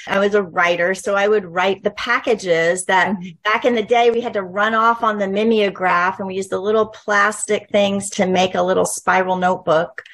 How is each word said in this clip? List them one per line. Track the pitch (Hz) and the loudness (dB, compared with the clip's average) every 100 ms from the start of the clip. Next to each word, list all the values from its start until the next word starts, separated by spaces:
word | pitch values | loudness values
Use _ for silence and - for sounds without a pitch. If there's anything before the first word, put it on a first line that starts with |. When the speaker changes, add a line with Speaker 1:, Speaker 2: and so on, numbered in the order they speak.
| - | -4
Speaker 1:
I | 196 | 0
was | 202 208 | 2 0
a | |
writer. | 180 170 175 170 175 | 0 0 0 2 0
So | 190 208 202 | -2 -2 0
I | 202 | 2
would | 214 180 | 2 0
write | 175 190 190 | -2 -2 0
the | 208 | -4
packages | - - 240 269 220 185 165 165 185 - | -4 -2 -2 0 -2 0 2 2 0 0
that | 185 170 196 | 2 2 -2
Speaker 2:
Mm-hmm. | 185 165 | -8 -8
Speaker 1:
back | 214 220 254 | -2 0 0
in | 233 | 0
the | |
day, | 208 233 240 | 2 2 4
we | 233 | 2
had | 240 | -2
to | 208 | -6
run | 180 190 214 226 | -6 -2 0 2
off | 233 233 | 2 2
on | 220 208 | 0 -2
the | 190 | -2
mimeograph, | 196 220 220 202 190 185 175 180 185 | 0 2 2 0 0 0 0 0 -2
and | 190 | -6
we | 190 | -6
used | 190 | -6
the | 185 | -4
little | 196 220 214 | 0 0 0
plastic | - - 202 208 214 - 202 - | -4 -2 0 0 -2 -4 -4 0
things | 208 202 196 196 | 0 2 0 -4
to | - 185 | -2 0
make | 180 185 185 | 2 0 0
a | |
little | 180 180 175 | 0 2 0
spiral | - - 185 185 185 | -2 0 0 2 0
notebook | 180 180 - 160 170 - - | 0 0 0 0 0 -8 -18